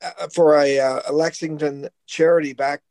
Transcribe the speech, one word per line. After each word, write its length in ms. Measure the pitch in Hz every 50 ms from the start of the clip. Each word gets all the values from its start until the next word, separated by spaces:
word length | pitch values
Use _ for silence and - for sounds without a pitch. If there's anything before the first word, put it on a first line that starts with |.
uh, 260 | 190 180 - - - 147 -
for 220 | 175 165 151 151
a, 220 | 147 143 139 139 139
uh, 220 | 135 131 131 - -
a 40 | -
Lexington 800 | 143 151 160 165 - - 170 160 156 147 151 143 143 139 143 - - _ _
charity 480 | - - - 160 165 170 165 151 139 127
back, 280 | 135 135 139 143 - _ _